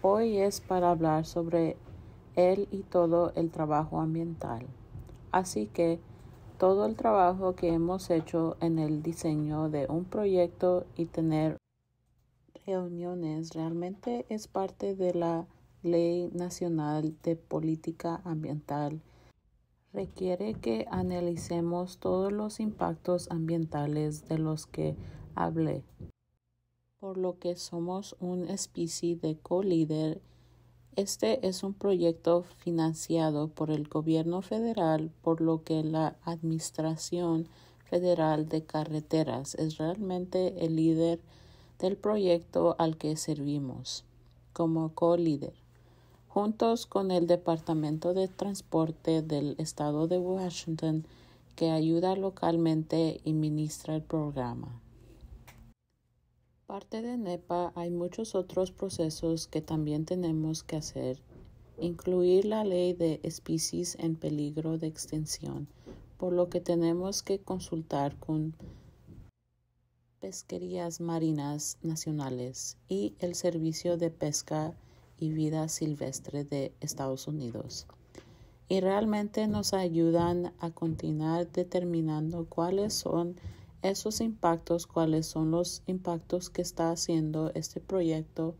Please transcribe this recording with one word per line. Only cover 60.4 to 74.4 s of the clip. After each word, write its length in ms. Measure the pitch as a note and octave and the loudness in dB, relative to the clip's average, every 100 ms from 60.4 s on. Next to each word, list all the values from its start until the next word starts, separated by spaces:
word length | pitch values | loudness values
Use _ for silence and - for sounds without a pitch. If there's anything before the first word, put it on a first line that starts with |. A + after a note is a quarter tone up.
| D#3 D#3+ | 0 -4
que 100 | - | -6
hacer, 480 | D#3 D#3 C3+ B2+ C3 - - - - - - | -6 -6 -6 -6 -6 -12 -20 -20 -20 -20 -6
incluir 680 | F3 E3 - F3+ F3+ F#3 G#3 | -6 -2 0 4 6 6 4
la 180 | A3 | 0
ley 300 | G#3 F3+ F3+ | 2 2 2
de 260 | F3 E3 D3+ | 2 0 0
especies 760 | E3 - - D#3+ - E3+ F3 - | -4 -6 -4 -2 -2 -4 -4 -4
en 160 | E3 D#3+ | -4 -2
peligro 600 | D#3 D3+ D3 D#3 D#3+ D#3+ | -2 -2 -2 -4 -4 -2
de 120 | D#3+ | -4
extinción, 800 | D#3+ - D#3 D#3 - D3 C#3 D3 - - - - - | -6 -6 -6 -4 -8 -8 -8 -10 -14 -20 -20 -20 -6
por 160 | F#3 | 0
lo 160 | F3 F3 | 2 2
que 120 | F3 | 0
tenemos 640 | F3 E3+ E3 F3 F#3+ G3+ | 2 2 4 2 -2 -4
que 160 | - G3 | -2 -4
consultar 800 | - F#3 - E3 D#3+ C#3+ C#3+ - | -2 -6 -4 -6 -2 0 0 -4
con 360 | - D#3 D#3 D#3 - - - - - - - _ _ _ _ _ _ _ _ _ | -4 -2 -2 -6 -18 -18 -20 -20 -20 -20 -20 _ _ _ _ _ _ _ _ _
pesquerías 800 | F#3+ F#3+ - F3+ F3+ F3+ E3+ E3 | -12 -12 -10 -8 -6 -4 -6 -4
marinas 800 | E3+ E3 D#3+ D3+ C#3+ D3 - - | -2 0 2 0 -2 -4 -6 -6
nacionales 960 | D#3+ D#3+ E3 D3+ C3+ B2+ B2 B2+ - - - | -4 -4 -4 -4 -4 -4 -6 -8 -12 -12 -6
y 260 | F#3+ G#3 - | -2 -2 -4
el 160 | F3 F3 | -6 0
Servicio 640 | F3+ E3+ D#3+ D#3+ F3 E3+ | 0 0 -2 0 -2 0
de 120 | E3 | 0
Pesca 640 | E3 D3+ D3 | -2 -4 -4